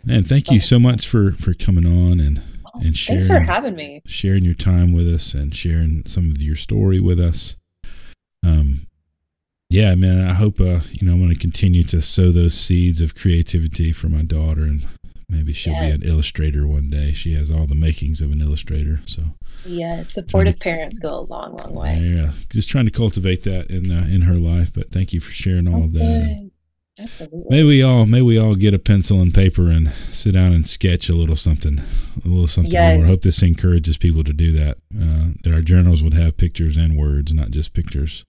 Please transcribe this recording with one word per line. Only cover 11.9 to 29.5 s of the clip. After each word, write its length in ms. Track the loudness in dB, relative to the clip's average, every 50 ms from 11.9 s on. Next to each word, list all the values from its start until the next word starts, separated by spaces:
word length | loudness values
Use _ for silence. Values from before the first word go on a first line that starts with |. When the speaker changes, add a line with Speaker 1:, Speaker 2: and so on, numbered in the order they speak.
| 0 -2
Speaker 1:
sow 300 | -2 -2 0 2 4 4
those 220 | 4 4 2 2 0
seeds 440 | -2 -2 0 0 2 2 0 0 0
of 160 | -2 -2 -4
creativity 760 | -2 -2 0 2 2 0 0 -2 -2 -2 -2 -2 -2 -2 -2 -2
for 160 | -2 -4 -2
my 120 | -2 -2
daughter, 420 | -2 -2 -2 -2 -2 -2 -2 -2 -2
and 220 | -2 -2 -2 -4 -6 -8 -10 -16 -20 -20 -18 -10 -6
maybe 240 | -4 -4 -4 -4 -6
she'll 260 | -6 -6 -4 -4 -2
be 80 | -2 -2
Speaker 2:
Yeah. 60 | -2
Speaker 1:
an 100 | -2 -2
illustrator 640 | -2 -2 -2 -2 -2 -4 -4 -4 -2 -2 -2 -2 0
one 220 | 0 -2 -2 -2
day. 240 | -2 -2 -2 -2 -2
She 200 | -4 -4 -4 -2
has 140 | -2 -2 -2
all 180 | -2 -2 -2 -2
the 60 | 0
makings 440 | 0 0 0 -2 -2 -4 -4 -4 -4
of 120 | -4 -4 -2
an 80 | -2
illustrator, 600 | -2 -2 -4 -4 -6 -6 -6 -4 -4 -4 -4 -6 -6
so. 300 | -8 -8 -8 -8 -8 -8 -10 -12 -14 -14 -14 -12
Speaker 2:
Yeah, 380 | -10 -8 -8 -8 -8 -8 -8 -10
supportive 560 | -10 -10 -10 -6 -2 0 2 2 2 0 -2
Speaker 1:
Trying 140 | -4 -6 -6
to 60 | -6
Speaker 2:
parents 200 | -8 -8 -10 -8
go 200 | -8 -8 -8 -10
a 20 |
long, 340 | -10 -10 -12 -12 -14 -14 -16
long 180 | -16 -14 -12 -10
way. 260 | -8 -6 -4 -2 -2 0
Speaker 1:
Yeah, 280 | 0 0 0 -2 -2 -4 -6 -8 -6
just 180 | -4 -4 -4 -2
trying 160 | -2 0 0
to 60 | 0
cultivate 520 | 0 -2 -2 -2 -2 -2 -2 -2 -2 -2 -2
that 280 | -4 -4 -4 -4 -4
in, 200 | -6 -4 -2 -2
uh, 160 | -2 0 0 0
in 120 | 2 2 2
her 120 | 2 2
life, 380 | 2 0 0 2 0 0 0 -2
but 180 | -6 -8 -6
thank 220 | -4 -4 -4 -2 -4
you 80 | -6
for 100 | -6 -8
sharing 380 | -10 -6 -4 -2 0 0 0 0
all 160 | 0 0 0
of 80 | 0 0
that. 80 | 0 0
And 260 | 0 0 0 -2 -2
Speaker 2:
Okay. 160 | -4 -8 -10 -16 -20 _ _ _ _ _ _ _ _ -18
Absolutely. 460 | -16 -16 -14 -16 -16 -14 -14 -12 -4 0
Speaker 1:
may 140 | 4 4 6
we 180 | 6 6 6
all, 240 | 6 4 4 4 4
may 160 | 4 4 4
we 160 | 4 4 4 4
all 160 | 4 2 2
get 180 | 2 4 2 2
a 60 | 2
pencil 420 | 2 2 2 4 4 2 2 4
and 120 | 4 4 4
paper 380 | 4 4 4